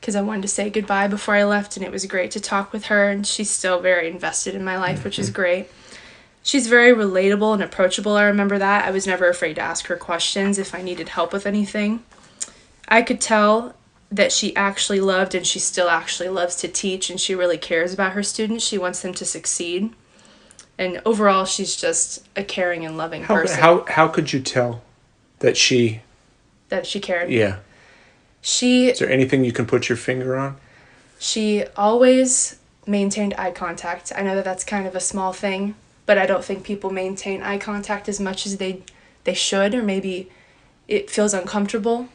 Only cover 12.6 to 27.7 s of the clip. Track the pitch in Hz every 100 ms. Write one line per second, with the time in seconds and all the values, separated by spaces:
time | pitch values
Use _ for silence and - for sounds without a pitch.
12.6 | _ _ - 226 247 247 - 220 208 220
13.6 | 240 - _ _ _ 202 180 - 202 -
14.6 | 196 196 - 196 190 185 190 185 185 185
15.6 | - - 175 165 165 - 175 185 175 -
16.6 | 175 - 202 190 - 180 - 185 180 165
17.6 | - 165 175 190 196 196 202 - 220 226
18.6 | - 202 180 - 185 180 180 - - -
19.6 | 175 175 214 - _ _ - - _ _
20.6 | - _ 185 175 - 214 208 190 190 -
21.6 | 185 - 165 165 - - _ - 202 -
22.6 | 180 170 160 160 160 - 165 208 160 160
23.6 | 160 175 - - 156 165 156 139 127 -
24.6 | 123 117 - _ _ _ _ _ 127 127
25.6 | - 127 117 110 - _ _ _ _ _
26.6 | _ 190 175 202 - 180 175 117 104 98
27.6 | -